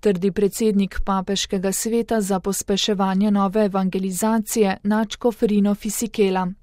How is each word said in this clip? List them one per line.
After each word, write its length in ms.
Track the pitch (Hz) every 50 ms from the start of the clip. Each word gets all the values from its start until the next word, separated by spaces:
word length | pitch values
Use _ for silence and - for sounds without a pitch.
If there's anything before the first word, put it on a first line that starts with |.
trdi 320 | - 214 202 175 175 202 180
predsednik 680 | - 202 196 - - 233 220 214 196 196 185 - - -
Papeškega 680 | - 196 190 185 - 196 190 - - - 190 180 196 190
sveta 480 | - - 226 220 233 233 226 233 226
za 200 | 208 185 202 208
pospeševanje 880 | - 202 196 - - - 202 196 - - 214 190 202 190 190 185 202 214
nove 340 | 202 202 196 196 185 220 214
evangelizacije, 1120 | 202 185 190 190 190 - 190 190 190 185 175 220 220 226 226 214 - - 233 214 190 190 - _
nadškof 600 | 202 214 214 226 214 - - - 247 220 - -
Rino 320 | 220 208 208 196 202 202
Fisikela. 800 | 202 - 220 196 - 240 220 - - 208 190 185 185 185 180 190 _